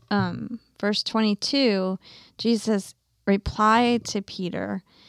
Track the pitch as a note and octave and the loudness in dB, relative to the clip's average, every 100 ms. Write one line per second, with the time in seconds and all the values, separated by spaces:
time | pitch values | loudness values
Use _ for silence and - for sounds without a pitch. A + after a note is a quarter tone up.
0 | _ G3+ F3+ - - A#3 - - G3+ G#3 | _ 0 0 -4 -10 -12 -16 -4 -2 -2
1 | - A3 G#3+ G3+ - C#4 B3+ G3 F#3 F#3+ | -2 0 2 0 0 2 2 2 0 -4
2 | - - - - A3+ A3+ A3 G3+ - - | -10 -20 -20 -4 0 2 2 -2 -2 -14
3 | _ _ - G3 - - G#3+ A3+ A#3+ A#3 | _ _ 0 0 0 2 4 4 4 0
4 | - G#3 - - F3 F#3 F#3+ G3 - _ | -2 -6 -8 -8 -6 -6 -6 -6 -10 _